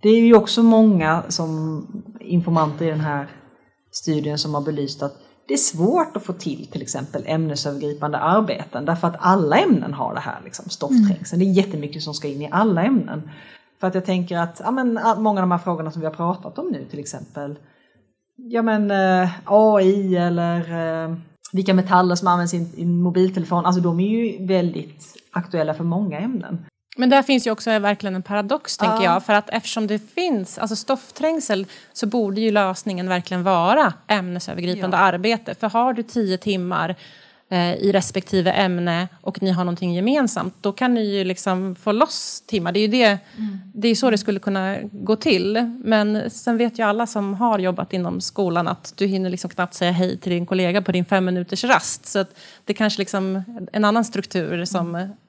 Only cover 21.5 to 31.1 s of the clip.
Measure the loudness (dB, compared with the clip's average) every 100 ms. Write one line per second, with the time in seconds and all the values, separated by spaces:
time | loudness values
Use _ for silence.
21.5 | -4 2 2 4 4 4 2 2 2 0
22.5 | -2 -6 -4 -2 2 2 2 2 0 -2
23.5 | 0 2 2 2 0 0 0 -2 -4 0
24.5 | 0 0 -4 -10 -16 -20 -20 _ -8 -4
25.5 | -4 -2 -2 -2 -2 -2 -4 -6 -6 -8
26.5 | -10 -12 _ _ -2 4 4 4 2 2
27.5 | -4 0 0 2 -2 -4 -6 -4 -4 -2
28.5 | -4 -4 -2 0 2 2 2 4 2 2
29.5 | -6 -4 -4 -2 -4 -4 -4 -2 -2 -4
30.5 | -6 -6 -6 -4 -4 -4